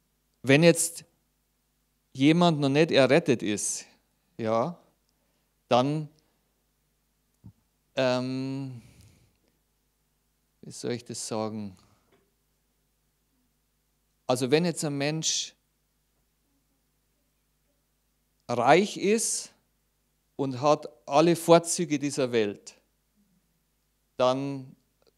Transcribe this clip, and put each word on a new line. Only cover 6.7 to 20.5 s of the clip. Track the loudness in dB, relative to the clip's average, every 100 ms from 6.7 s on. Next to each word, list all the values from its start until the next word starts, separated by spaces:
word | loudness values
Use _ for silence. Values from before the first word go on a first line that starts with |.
| _ _ _ _ _ _ _ -20 -20 _ _ _ -4
ähm, | 0 0 -4 -6 -6 -8 -10 -14 -20 -20 -20 _ _ _ _ _ _ _ _ _ _ _ _ _ _ _
wie | -20
soll | -12 -10
ich | -10 -10
das | -14 -8
sagen? | -6 -6 -8 -12 -16 _ _ _ _ _ _ _ _ _ _ _ _ _ _ _ _ _ _ _ _ _ _ _ _ -4
Also | -4 0
wenn | 0 0
jetzt | -4
ein | -6 -4
Mensch | -4 -4 -4 -4 -6 -14 _ _ _ _ _ _ _ _ _ _ _ _ _ _ _ _ _ _ _ _ _ _ _ _ _ _ _ _ -8
reich | 0 4 4 2 -2
ist | -2 0 -2 -6 -10 _ _ _ _ _ _ _ _ -8
und | -8